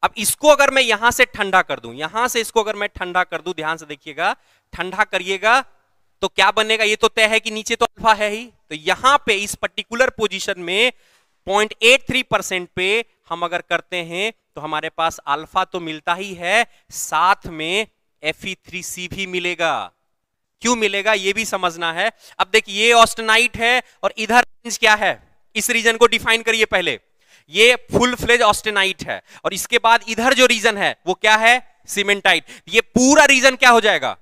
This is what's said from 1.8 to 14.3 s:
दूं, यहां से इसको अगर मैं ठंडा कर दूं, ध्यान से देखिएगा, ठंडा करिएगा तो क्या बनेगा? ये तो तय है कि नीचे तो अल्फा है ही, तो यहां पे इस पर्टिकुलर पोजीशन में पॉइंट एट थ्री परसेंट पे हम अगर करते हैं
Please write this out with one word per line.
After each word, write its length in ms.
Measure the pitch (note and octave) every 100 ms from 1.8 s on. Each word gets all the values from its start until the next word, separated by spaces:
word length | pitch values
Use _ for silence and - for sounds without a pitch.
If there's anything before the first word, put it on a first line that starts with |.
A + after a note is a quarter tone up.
दूं, 120 | A#2
यहां 320 | A#2+ D#3 G#3 A#3+
से 120 | B3
इसको 220 | A3 -
अगर 140 | G#3+ G#3
मैं 120 | G3+
ठंडा 340 | - F3+ F3+
कर 180 | F3+ E3
दूं, 100 | D#3
ध्यान 220 | F3 D#3 E3
से 100 | D#3
देखिएगा, 480 | D3 D3+ C#3 F3+ B3 _ _ _
ठंडा 320 | - F3 F#3+ G#3+
करिएगा 540 | F#3+ F3+ F#3+ G#3 B3+ C4 _ _ _ _ _
तो 60 | G3
क्या 200 | - F#3+
बनेगा? 320 | G#3+ G#3+ A3
ये 120 | G#3+ G#3+
तो 120 | A3+
तय 160 | - A3
है 120 | A3
कि 100 | A3
नीचे 260 | G#3+ G#3+ A#3
तो 100 | A#3
अल्फा 260 | _ A3+
है 140 | G#3 G#3
ही, 140 | G#3 A#3+ _ _
तो 60 |
यहां 420 | D3+ D#3 F#3 B3+ C#4+ -
पे 80 | G3
इस 180 | G#3 -
पर्टिकुलर 540 | G3+ - G#3 A#3 B3+
पोजीशन 480 | - G#3+ F#3+ - F#3
में 320 | F3 F#3+ B3 - _ _ _ _ -
पॉइंट 280 | G3 G#3+ -
एट 240 | A3+ C4 -
थ्री 140 | C4
परसेंट 440 | B3 G#3 F#3 F#3 F3
पे 340 | - F#3 A3 A#3 _ _
हम 140 | E3+
अगर 160 | E3+ F3
करते 340 | - E3+ - F3+
हैं 280 | E3 E3+ G#3